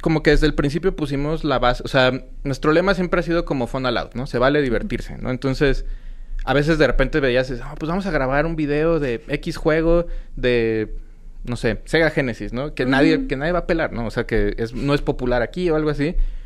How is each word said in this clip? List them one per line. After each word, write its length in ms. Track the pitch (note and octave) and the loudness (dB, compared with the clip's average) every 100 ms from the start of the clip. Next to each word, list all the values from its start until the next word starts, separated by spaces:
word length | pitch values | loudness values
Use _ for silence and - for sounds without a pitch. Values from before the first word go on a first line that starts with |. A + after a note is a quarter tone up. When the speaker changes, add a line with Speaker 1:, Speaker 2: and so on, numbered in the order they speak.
Speaker 1:
como 220 | E3 D#3 | 0 2
que 60 | D3+ | 4
desde 160 | C#3+ D3+ | 4 4
el 60 | |
principio 420 | C#3 C#3+ D#3+ F#3 F#3+ | 2 0 0 -2 -2
pusimos 480 | C#3+ C#3 D3 D#3+ | -4 -2 -2 -2
la 160 | D#3 B2+ | -2 2
base, 220 | B2 B2 | 2 0
o 40 | A#2+ | 0
sea, 360 | C#3 B2+ C3 - - | 2 4 2 -6 -8
nuestro 300 | C#3 C3 D#3+ | -6 -2 2
lema 220 | D#3+ F#3 | 4 4
siempre 260 | F#3 F3 F3+ | 2 0 0
ha 20 | |
sido 220 | E3 E3+ | 0 0
como 240 | - C#3+ A#2+ | 0 -2 -2
fun 180 | C3 B2+ | -2 -2
allowed, 280 | G#2+ C#2+ | -2 -4
¿no? 120 | A2+ C#3 | -8 -4
Se 120 | B2 | 0
vale 220 | B2+ D3 | 2 2
divertirse, 580 | C3+ A2 A2 A#2 - - | 2 0 -2 -6 -6 -8
¿no? 120 | G#2+ | -6
Entonces, 540 | B2 C3 C3 C#3+ B2 - - - - - - | -2 -2 2 2 2 -2 -8 -10 -12 -8 -4
a 80 | - | 0
veces 260 | C3+ D3 D#3+ | 2 4 4
de 80 | C3+ | 4
repente 320 | - C3 D#3 | 4 2 2
veías, 280 | C3+ B2 B2+ A#2+ | 2 2 0 -6
"Ah, 140 | C3+ D3 | -10 -8
pues 100 | D#3 | -4
vamos 180 | F3+ F#3+ | -4 -2
a 40 | |
grabar 340 | D#3 C3 C#3 | -2 0 0
un 120 | E3 D#3+ | 0 -2
video 420 | C#3+ D3 E3 E3 | 0 0 2 2
de 240 | C#3 A2+ - | 0 -4 -4
X 280 | D3 E3+ D3+ | -6 -4 -2
juego 500 | E3 D#3 E3 E3+ E3+ - - | 2 2 4 4 2 -6 -8
de, 640 | - B2 A#2+ A2+ A2 G#2+ - - - - - | -2 2 4 2 0 -2 -8 -12 -18 -18 -12
no 100 | - | -8
sé, 260 | A#2+ A#2+ G#2+ | -2 -2 -2
Sega 260 | - D#3+ D#3+ | 0 2 2
Genesis", 420 | D#3 C3 G#2+ G#2+ | 2 -2 -4 -6
¿no? 220 | A#2+ D3 | -6 -6
Que 100 | - B2+ | -2 2
nadie, 320 | C3+ D3+ D3 | 4 6 4
Speaker 2:
Ujú. 100 | C3 | 0
Speaker 1:
que 80 | C3+ | -2
nadie 160 | D#3 | -2
va 80 | F3 | 0
a 60 | - | 0
pelar, 240 | E3 C#3+ | 0 -2
¿no? 120 | G2+ A2+ | -4 -4
O 40 | |
sea, 160 | B2 A2+ | -4 0
que 280 | A2 G#2 - | 2 2 0
es, 140 | A2+ | -4
no 200 | B2 C#3 | -2 0
es 60 | C#3+ | 2
popular 420 | D3 B2+ B2 B2 | 0 -2 0 0
aquí 280 | A2+ F3 F3+ | 0 -2 0
o 60 | D#3 | 2
algo 140 | D3+ | 0
así, 260 | C#3+ C#3+ F3+ - - | 0 0 0 0 -2